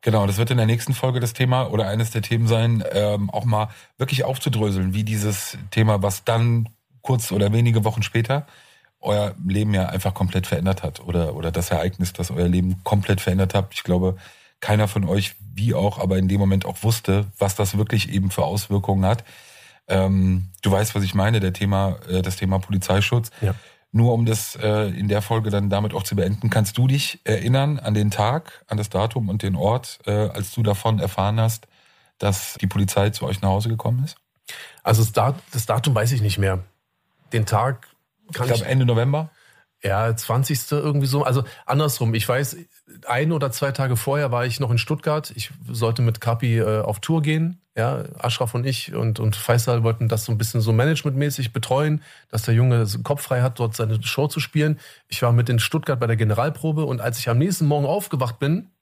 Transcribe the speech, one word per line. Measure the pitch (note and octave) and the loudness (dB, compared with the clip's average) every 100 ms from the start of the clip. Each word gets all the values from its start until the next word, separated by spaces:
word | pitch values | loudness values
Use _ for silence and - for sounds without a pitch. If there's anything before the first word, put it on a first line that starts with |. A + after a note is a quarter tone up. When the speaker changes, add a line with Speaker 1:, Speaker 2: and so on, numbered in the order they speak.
Speaker 1:
Genau, | - A2 G2+ | 2 2 2
das | G2 | 2
wird | A2+ | 2
in | B2 | 2
der | A2 | 2
nächsten | A#2 A#2 | 2 0
Folge | C3 C3 B2 | -2 0 0
das | A#2+ | -2
Thema | - B2+ B2+ B2 | 0 2 2 2
oder | G#2 F#2+ | 0 0
eines | A2 A2+ | 0 0
der | A2+ | -2
Themen | G2 A#2 A2+ | -2 0 2
sein, | A2+ A#2 A2+ - | 4 4 2 0
ähm, | G2 G#2 G#2 G2+ | 0 0 0 -2
auch | G#2 A#2 | -2 0
mal | G#2+ G#2+ - - _ | 0 -2 -8 -20 _
wirklich | C3+ C3 | -4 -2
aufzudröseln, | A#2+ C3 - A#2 G#2+ F#2+ F#2 | -2 -2 -2 0 0 0 0
wie | G2 | 0
dieses | G#2+ G#2+ G#2 F#2+ - - F#2+ | 0 0 -2 -4 -6 -12 -6
Thema, | - A2 G#2 | 2 4 4
was | G2 F#2+ | 0 -2
dann | - A2+ A#2+ A#2 A2+ _ _ _ | -2 2 2 2 0 _ _ _
kurz | - C3 A2+ | -2 -2 0
oder | G2 G2+ | 0 2
wenige | A2 A#2+ A2+ | 4 4 4
Wochen | G#2+ A2 | 2 0
später | G2+ A2+ A2+ C3+ D3 - - _ _ _ | -2 0 0 -2 -4 -16 -20 _ _ _
euer | - G#2 G#2 - F2+ | -2 0 0 -4 -2
Leben | G2 G#2+ | 0 2
ja | G2 F#2 | 2 0
einfach | F#2 F#2+ | 0 -2
komplett | F#2 F#2 F#2+ F2+ | -2 0 0 -2
verändert | D2+ F#2 F#2+ | -2 0 0
hat | D#2 - | -4 -8
oder, | - F2 D#2+ | -4 -2 -2
oder | D2 E2 | -4 -4
das | E2 F2 | -2 -2
Ereignis, | D#2+ E2+ G2 F2+ | 0 -2 -2 -4
das | - F2 | -4 -6
euer | - F2 | 0 2
Leben | F2+ F2+ F#2 | 2 2 -2
komplett | - G#2+ G2 G2 | 0 0 2 0
verändert | - F#2 F#2+ | 2 2 2
hat. | G2+ F#2+ | 0 -2
Ich | - | -6
glaube, | - F2+ F#2 F#2 - - _ _ | -2 2 2 -2 -10 -20 _ _
keiner | - G#2 G#2+ | 0 2 2
von | - | 0
euch, | F#2 G2 G2 - G2+ | 0 0 -2 -6 -18
wie | F#2 A2+ | -2 0
auch, | C#3 G2 - | 2 0 0
aber | F#2+ F#2+ | 0 2
in | F#2 | 2
dem | G2 | 2
Moment | G2 G2 - | 4 2 0
auch | F#2 | -4
wusste, | A2 A2+ - G2 G2+ - | 0 0 0 0 0 -2
was | G2 | -2
das | - G2+ G2 | 0 0 0
wirklich | G#2+ A2 - | 0 0 0
eben | G2+ F#2+ | 0 0
für | - | 0
Auswirkungen | D2+ G2+ - G2 F#2 G2 F#2+ | -2 -2 -2 -2 2 2 2
hat. | A#2 - - - - - - _ | 0 -4 -20 -20 -20 -20 -20 _
Ähm, | F#2+ F#2+ G2 F#2 F#2 F#2 - | 2 4 4 4 2 -2 -4
du | - | 0
weißt, | F#2+ A2 | 2 0
was | G#2 | -2
ich | F#2+ | 0
meine, | F#2 G2 A2+ | 2 2 2
der | G2 | 0
Thema, | F2+ G2+ G2 G2 F2+ - | 0 0 2 0 -2 -2
äh, | F#2 | -2
das | F#2 F#2 | -2 -2
Thema | F#2 F#2+ | 0 0
Polizeischutz. | F#2+ G2 - F#2+ G2+ A#2+ A#2 - | 0 -4 0 2 2 0 -2 -4
Speaker 2:
Ja. | G2+ F#2+ - _ _ | -4 -4 -10 _ _
Speaker 1:
Nur | G#2+ A#2 | 2 4
um | A#2 A2+ | 4 2
das, | A2 - - | 0 -4 -4
äh, | G#2+ G#2+ G#2+ | 0 0 0
in | F2+ G2+ | -2 0
der | G#2 | 0
Folge | G2+ A2+ G#2+ | 0 -2 0
dann | G2+ G2+ | 0 0
damit | G2 G#2+ | 0 0
auch | - | -4
zu | G2 G2+ | -4 -2
beenden, | B2+ G#2 A2 | 0 0 0
kannst | A2+ G#2 - | 2 0 2
du | C3 | 2
dich | C#3 - - | 2 -2 -6
erinnern | - G#2+ F#2+ C3 C#3 D3 | -2 -2 2 2 2 -2
an | - | 0
den | G#2+ G#2 | 2 2
Tag, | G#2 G#2 D3 - - _ | 2 0 0 -4 -20 _
an | G#2+ | -4
das | G#2 | -2
Datum | F#2 A2 B2+ G#2+ | 0 0 0 -2
und | G2+ | -2
den | G2 | -2
Ort, | F2+ F#2+ A#2+ - - - | 0 0 0 -4 -12 -4
äh, | |
als | G#2 G#2 - G2+ | 0 0 -4 -8
du | - | -2
davon | G#2+ G2+ A2+ A2 | 0 2 0 0
erfahren | F2+ - G2 A2 | 0 0 0 2
hast, | A2+ A2+ - _ _ _ _ _ | 0 0 -10 _ _ _ _ _
dass | G#2 F#2 - - | -2 -2 -4 -4
die | F#2 | -4
Polizei | G2 G2 - G2+ | 0 0 2 0
zu | G#2+ - | 0 -4
euch | G2 | -2
nach | G2 | 0
Hause | G2 A2+ | 0 0
gekommen | A2+ A2+ B2 | -2 -2 -2
ist? | C#3+ - _ _ - - - - | -2 -8 _ _ -20 -18 -18 -8
Speaker 2:
Also | - A2 | 0 2
das | A2+ | 4
Dat-, | A2+ B2 C#3 - | 2 0 -2 -6
das | B2 - | -8 -2
Datum | A2+ C3+ | -2 2
weiß | A#2 A2+ | 2 2
ich | B2+ | 2
nicht | G#2+ F#2+ | 0 2
mehr. | G2 F#2 F2+ _ _ _ _ _ _ | 0 0 -6 _ _ _ _ _ _
Den | A#2 G#2 | -2 0
Tag | G#2 B2 B2+ - _ _ _ _ | 2 0 -2 -10 _ _ _ _
kann | - B2 | -6 0
Speaker 1:
Ich | |
glaub, | A#2 | 0
Speaker 2:
ich | - | 2
Speaker 1:
Ende | C3 B2 | 2 4
November? | A2+ B2 D3 D#3+ _ _ _ _ _ | 2 2 0 -4 _ _ _ _ _
Speaker 2:
Ja, | G2 G2 A2+ A2+ | -2 0 0 -2
zwanzigste | - A#2 C3+ D3 - D3 | -2 0 0 -2 -2 -2
irgendwie | D3 D3 C3+ | 0 0 0
so. | C#3 | 0
Also | C#3+ B2+ A#2+ - - | 2 0 -2 -8 -2
andersrum, | C3+ D3+ - A#2 | 0 2 0 0
ich | A2+ G2+ | 0 0
weiß, | B2+ C#3 E3 E3+ _ _ - - | 0 0 -6 -16 _ _ -20 -4
ein | A#2+ D#3 | 0 2
oder | E3 C3+ | 0 -2
zwei | A#2 C#3 | -2 -4
Tage | C3 C3+ B2 | 0 0 0
vorher | - C#3 C#3+ | 0 0 0
war | A#2+ B2 | 0 -2
ich | A#2 | -2
noch | B2+ | 0
in | A#2+ | 0
Stuttgart. | - D3+ - D3+ D3 - | 0 -2 -2 -2 -4 -10
Ich | G#2 - A#2 | -12 -12 -10
sollte | A#2+ A2+ A2+ | -2 -2 2
mit | A#2+ A2 | 0 0
Kapi, | - A#2 B2 A2+ | -2 -2 0 0
äh, | A2 G#2+ | 2 0
auf | G#2 G#2+ | -2 -6
Tour | - D#3+ | -2 0
gehen. | D3+ D#3 E3 F3 _ - | 0 0 -2 -4 _ -4
Ja, | A#2 C3+ - - | -2 -2 -8 -6
Ashraf | A#2+ A2+ B2 | -4 -2 -2
und | A#2+ | -2
ich | B2+ B2+ - | -4 -4 -6
und, | - A#2 A2 | -4 -2 0
und | A2 | -2
Faisal | G2+ - A#2+ A#2 A#2+ | -2 2 2 4 2
wollten | A2+ A2+ A2+ | 2 0 0
das | A2 | -2
so | - | -2
ein | A2 | -2
bisschen | A2+ A#2+ | -2 0
so | G#2+ | 2
managementmäßig | A2+ C#3 D#3+ D3+ C3+ D3 C#3 B2 | 4 2 2 -2 0 -2 -2 -4
betreuen, | - A2 C3 D3+ D3+ - - _ | -4 -2 0 2 0 -4 -20 _
dass | A#2 | -6
der | A2+ | 2
Junge | A2+ B2+ A#2+ A2 | 4 4 4 2
so | A2 | -2
Kopf | A2+ C#3+ | -4 -4
frei | - B2+ | -2 0
hat, | B2+ A#2+ | 0 0
dort | A#2 | -4
seine | A2 A2+ A2 | -2 -2 -2
Show | A2 - D3 | -2 -2 -2
zu | - | -2
spielen. | C3+ D3+ D3+ D3+ - - _ | -4 0 0 0 -6 -20 _
Ich | - | -2
war | B2 | 2
mit | A#2 A#2+ | 4 4
in | A#2+ | 2
Stuttgart | A2 D#3+ - C3 | 2 -2 -2 -2
bei | A#2 | 0
der | A2+ | 2
Generalprobe | A2 G#2 C#3 D3 D#3+ D3+ | 2 2 0 -2 -2 -2
und | D3 B2+ | -2 -2
als | B2 A#2+ | -4 -4
ich | - | 0
am | A#2+ | 2
nächsten | E3+ F#3+ D3+ | 2 2 2
Morgen | D3 | 2
aufgewacht | C#3+ F#3 F#3+ C#3+ B2+ A#2 | 0 -2 -2 -4 -4 -2
bin | C#3 F3 - _ | -2 -2 -4 _